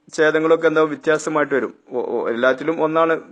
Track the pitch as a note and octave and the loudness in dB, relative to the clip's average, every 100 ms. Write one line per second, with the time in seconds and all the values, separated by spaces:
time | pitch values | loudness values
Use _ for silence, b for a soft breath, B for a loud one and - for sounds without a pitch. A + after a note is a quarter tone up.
0 | _ - D#3 D#3 D#3+ E3 D#3+ D#3 D#3 C#3 | _ 0 2 2 2 2 2 2 0 -2
1 | D#3+ D#3 D#3+ D#3 C#3+ C#3 A2 - _ B2 | -2 -2 0 -2 0 -2 -2 -10 _ -8
2 | G2+ A#2 F2+ A#2 B2+ C3 D3 E3 D#3 D#3+ | -4 -4 -4 0 0 0 -4 -2 -2 0
3 | E3 D#3+ - | 0 0 -6